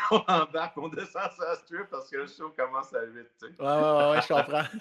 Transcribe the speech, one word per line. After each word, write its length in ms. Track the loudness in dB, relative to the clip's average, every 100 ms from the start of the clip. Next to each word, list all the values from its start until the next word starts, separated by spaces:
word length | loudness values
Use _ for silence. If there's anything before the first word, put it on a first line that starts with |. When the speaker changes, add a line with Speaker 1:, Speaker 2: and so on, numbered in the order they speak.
Speaker 1:
<laughs> 100 | 4
on 60 | 4 4
embarque, 480 | 2 2 -2 -6 -8
on 100 | -8
descend 400 | -8 -8 -6 -6 -6
sur 80 |
la 120 | -6 -6
strip 300 | -6 -12 -8
parce 180 | -10 -8
que 80 | -8
le 80 | -8
show 260 | -10 -12 -4
commence 340 | -4 -4 -4 -6
à 80 |
huit, 240 | -6 -10 -18 _
tu 80 | -18
sais. 60 | -6
Speaker 2:
Ouais, 80 | 0
ouais, 300 | 2 4 6
ouais, 140 | 6
ouais, 100 | 4
je 100 | 2
comprends. 300 | 2 2 -2
Speaker 1:
<laughs> 160 | -2 0